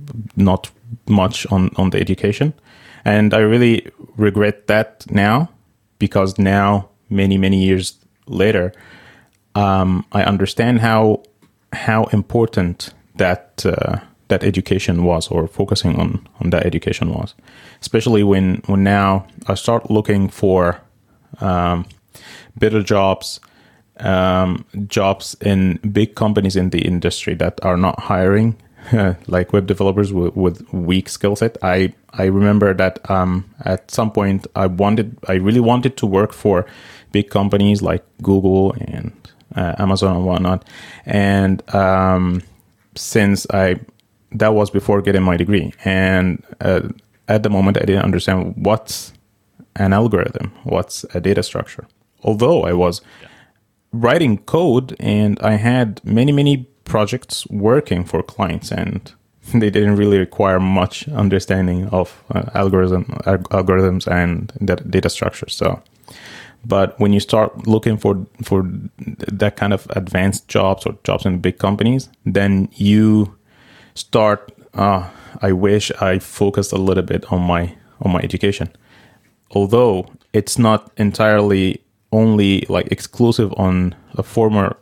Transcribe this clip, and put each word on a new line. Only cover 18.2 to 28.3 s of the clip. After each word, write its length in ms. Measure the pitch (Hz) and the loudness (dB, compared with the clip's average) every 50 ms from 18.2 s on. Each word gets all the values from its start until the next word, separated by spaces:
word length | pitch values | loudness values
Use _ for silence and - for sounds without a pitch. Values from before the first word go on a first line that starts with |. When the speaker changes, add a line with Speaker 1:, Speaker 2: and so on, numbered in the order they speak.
| 104 | 4
Speaker 1:
when, 400 | 101 98 95 95 92 90 - - | 4 4 2 2 0 -2 -2 -2
when 160 | - 101 98 98 | -2 0 2 2
now 440 | 98 101 101 98 98 95 95 92 - - - - | 2 2 2 2 2 0 -2 -2 -8 -16 -12 -6
I 80 | - 101 | -6 -6
start 360 | - - - 117 117 - - | -4 -2 0 0 0 0 0
looking 380 | 107 107 104 - 104 98 98 92 | 0 0 0 0 0 0 0 -2
for, 520 | - - - 98 92 92 87 87 87 - - _ _ _ _ _ _ _ _ _ - - | -2 0 0 2 4 4 2 2 0 -4 -8 _ _ _ _ _ _ _ _ _ -12 -6
um, 460 | - 95 90 90 87 87 87 87 90 - - _ _ _ - - - - - - - _ - | -4 -2 -2 0 0 0 -2 -2 -6 -8 -14 _ _ _ -20 -20 -20 -20 -20 -20 -20 _ -6
better 260 | - - 110 107 107 98 | -2 0 0 2 0 0
jobs, 580 | - 107 101 98 95 92 - - - - - _ _ _ _ _ _ _ _ _ _ _ - | 2 2 2 2 2 0 -2 -4 -12 -14 -16 _ _ _ _ _ _ _ _ _ _ _ -8
um, 640 | 113 104 95 92 92 92 92 92 92 92 90 - - _ - 98 101 | -4 -2 0 2 2 2 2 2 0 0 -2 -6 -8 _ -12 -10 -10
jobs 500 | 101 - 107 98 98 98 - - - - - | -6 -2 -2 0 0 -2 -2 -6 -14 -12 -6
in 360 | - 101 98 95 92 92 85 - - 104 101 | -2 0 2 2 2 0 0 -2 -4 -2 0
big 220 | 104 107 110 - | 0 0 0 -2
companies 420 | - 113 107 104 104 98 95 92 | -2 -2 0 0 0 0 0 0
in 140 | 95 90 92 | 0 0 0
the 100 | 87 87 | 0 -2
industry 540 | 87 87 90 87 82 87 - - - 87 87 | -2 -2 -2 -2 -2 -4 -4 -4 -6 -6 -4
that 240 | 82 82 87 - - - | -2 -2 -4 -4 -4 -2
are 120 | 92 90 | -2 0
not 240 | 87 95 92 - - | 2 0 0 -2 -4
hiring, 560 | - - 104 90 92 92 | -4 -2 0 0 2 2